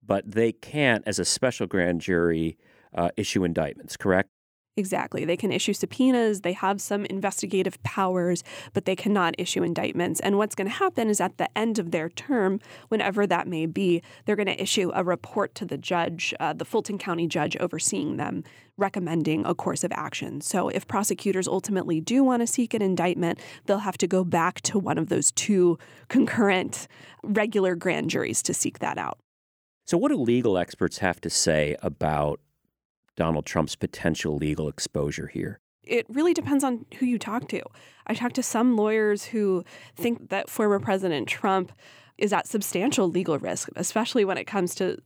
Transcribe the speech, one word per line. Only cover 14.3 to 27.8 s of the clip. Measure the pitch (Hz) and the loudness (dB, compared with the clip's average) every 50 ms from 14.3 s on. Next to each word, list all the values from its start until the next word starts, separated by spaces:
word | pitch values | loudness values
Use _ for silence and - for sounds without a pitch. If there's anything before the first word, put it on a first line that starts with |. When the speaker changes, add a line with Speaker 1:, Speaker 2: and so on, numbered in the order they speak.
| 214 | 0
Speaker 2:
gonna | 202 208 190 - - | 0 2 -2 0 -2
issue | - 208 - - 190 175 - | -2 0 2 2 2 2 0
a | - 185 | 0 2
report | 175 180 170 - - - - 202 - _ | 2 0 -2 -2 -6 -2 -2 -2 -2 _
to | - 208 | -8 -8
the | 175 - 139 | -8 -8 -8
judge, | - - 185 175 165 175 170 165 - - - - | -4 -2 0 0 0 -2 -4 -4 -4 -4 -4 -2
uh, | - 156 151 | -4 -4 -4
the | 151 - | -4 -8
Fulton | - - 220 - - 214 196 | -2 -2 -2 -2 -2 -6 -8
County | - - 170 165 165 | -4 -4 -2 0 0
judge | 165 - 170 151 151 151 | 0 0 0 0 0 -2
overseeing | - - 175 - 160 - - - - 143 151 - - | -2 -4 -4 -2 -2 -2 -2 0 0 -2 -2 -4 -4
them, | - - - 180 160 - - - - _ _ | -4 -4 -4 -6 -8 -10 -18 -20 -20 _ _
recommending | - 202 196 - 208 180 160 160 170 156 160 156 160 151 | -2 -2 -2 -2 -4 -4 -2 0 0 2 2 0 0 0
a | - 175 | -2 -2
course | - - 185 170 156 - | -2 -2 -4 -2 -2 -4
of | 175 - | -4 -4
action. | - 147 - - - - - - 143 156 | -4 -6 -6 -8 -8 -8 -8 -10 -8 -8
So | - - 190 180 - | -4 -2 -2 -2 0
if | - 196 - | -2 -4 -6
prosecutors | - - 202 202 - 196 - - 202 190 185 180 - | -2 -2 -2 0 0 -2 -2 -2 -2 0 0 0 0
ultimately | - 190 - - 202 190 - - 170 160 160 | -2 -2 -2 0 -2 -2 0 0 -2 -2 0
do | - 226 262 277 | 2 4 4 6
wanna | 254 254 233 233 | 6 4 2 0
seek | 233 - - 240 226 - | 0 0 0 0 0 0
an | 220 208 | 0 2
indictment, | 190 185 170 170 180 180 - 180 170 175 - - - - - _ | 2 2 2 2 0 2 2 0 0 0 -2 -6 -18 -20 -16 _
they'll | - 202 196 | 0 0 0
have | 208 202 180 | 0 -4 0
to | - - | 0 0
go | 170 180 185 185 | 2 4 2 2
back | 175 160 175 165 180 - - | 2 2 2 2 2 0 -2
to | - - - - | -6 0 0 0
one | 185 110 147 - | 0 0 0 0
of | 160 - | 0 0
those | - - - - - | 0 2 2 2 0
two | - - - 214 190 180 175 170 - - - - - - _ | 0 0 2 4 6 6 6 4 2 -4 -20 -20 -20 -14 _
concurrent | - 254 - - - - 233 202 196 185 - - - - - - - - - - - _ - | 4 4 4 4 4 4 4 4 4 2 0 -2 -6 -8 -12 -14 -18 -20 -20 -20 -20 _ -4
regular | - 202 220 208 214 214 208 190 185 180 | -2 2 2 2 2 2 2 2 2 2
grand | 170 | 0